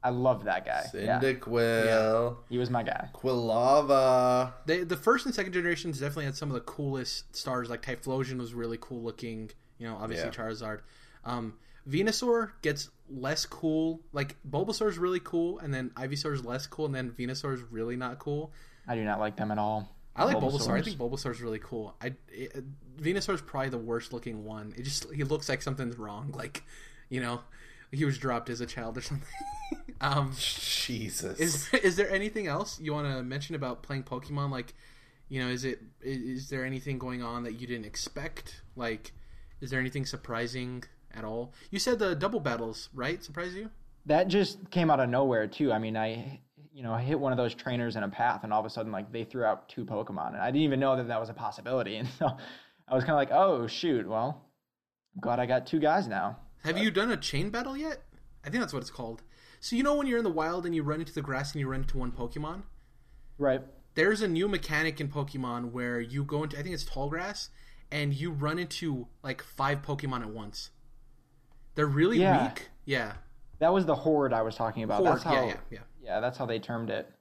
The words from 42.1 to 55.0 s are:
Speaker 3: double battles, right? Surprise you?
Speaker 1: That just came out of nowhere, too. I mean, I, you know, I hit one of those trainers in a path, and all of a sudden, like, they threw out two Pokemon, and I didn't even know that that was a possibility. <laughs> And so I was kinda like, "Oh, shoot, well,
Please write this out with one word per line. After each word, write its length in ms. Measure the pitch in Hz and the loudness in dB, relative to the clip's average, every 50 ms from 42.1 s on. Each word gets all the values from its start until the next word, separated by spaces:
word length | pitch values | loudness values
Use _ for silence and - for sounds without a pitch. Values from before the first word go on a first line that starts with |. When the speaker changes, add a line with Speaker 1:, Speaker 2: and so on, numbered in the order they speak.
| 175 | 2
Speaker 3:
double 240 | 147 165 202 220 220 | 2 0 0 0 2
battles, 520 | 151 135 120 113 117 113 110 - - - - | 0 0 0 0 -2 -4 -6 -8 -12 -12 -8
right? 260 | 131 123 135 170 185 175 | -4 -2 -2 -2 -4 -6
Surprise 300 | - 147 165 175 180 180 | -10 -8 -6 -6 -6 -6
you? 140 | 190 214 220 - - - - - - - | -8 -10 -10 -12 -14 -20 -20 -20 -18 2
Speaker 1:
That 220 | 143 151 156 185 190 | 4 6 6 6 8
just 420 | 170 202 196 - - - - - | 6 6 6 6 2 -8 -12 -2
came 180 | - 180 175 160 | 2 4 6 8
out 120 | 151 135 | 8 8
of 80 | 131 120 | 6 4
nowhere, 400 | 120 127 139 135 123 113 107 107 | 4 4 6 6 6 4 4 2
too. 240 | - - 151 139 113 | 0 2 2 4 4
I 80 | 107 | 4
mean, 160 | 113 110 110 | 2 0 0
I, 440 | 110 110 113 113 117 117 135 139 - - _ _ _ 147 151 156 | 0 0 0 -2 -4 -6 -10 -12 -14 -18 _ _ _ -20 -20 _
you 120 | 139 131 | -10 -4
know, 100 | 117 113 | -2 -2
I 80 | 113 123 | 0 2
hit 160 | 131 151 147 | 2 2 2
one 140 | - 170 131 | 2 2 2
of 40 | |
those 160 | 127 123 117 110 | 4 2 0 0
trainers 400 | - - 131 123 120 120 117 107 | -4 -6 -2 -2 0 0 0 -2
in 80 | 113 104 | -2 -2
a 40 | 98 | -4
path, 360 | 98 - 120 120 113 - - | -2 0 2 2 2 0 -2
and 80 | 110 107 | 0 0
all 80 | 107 | 0
of 60 | 107 | 0
a 40 | 110 | 0
sudden, 220 | - 117 113 113 107 | -4 -6 -6 -4 -4
like, 180 | 110 104 104 | -6 -6 -6
they 140 | 113 117 113 | -6 -6 -6
threw 180 | 107 - 131 120 | -4 -2 0 2
out 240 | 107 110 - - _ | 2 2 2 -2 _
two 160 | - - 117 | -10 -10 -6
Pokemon, 440 | 98 110 104 113 - 104 92 80 62 | -4 -4 -4 -4 -4 -4 -6 -4 -4
and 80 | - 73 | -4 -2
I 60 | 92 | -2
didn't 160 | 117 127 143 156 | 2 4 4 4
even 160 | 151 135 131 | 4 4 4
know 160 | 135 135 131 | 4 4 4
that 120 | 131 123 117 | 4 2 0
that 100 | 120 110 | 0 -2
was 100 | 113 113 | -2 -4
a 60 | 113 | -6
possibility. 640 | - 117 107 - - 98 113 127 131 117 98 107 | -6 -6 -6 -6 -6 -6 -2 0 0 0 0 -2
<laughs> 20 | 110 | -4
And 100 | 123 127 - - | -6 -6 -4 0
so 60 | 170 139 - - - - - - - - _ _ _ | 0 0 0 -2 -10 -14 -16 -18 -20 -20 _ _ _
I 80 | - 135 | 2 2
was 80 | 131 127 | 2 4
kinda 140 | 135 160 | 4 4
like, 160 | 147 139 135 - | 4 4 6 6
"Oh, 340 | 175 190 196 175 131 120 | 6 8 6 6 2 0
shoot, 400 | 110 - - - 175 147 120 101 | -2 -2 -2 0 2 2 2 2
well, 380 | 85 110 110 113 135 147 - - _ _ _ _ _ _ _ _ _ _ _ | 0 0 0 0 0 -4 -6 -12 _ _ _ _ _ _ _ _ _ _ _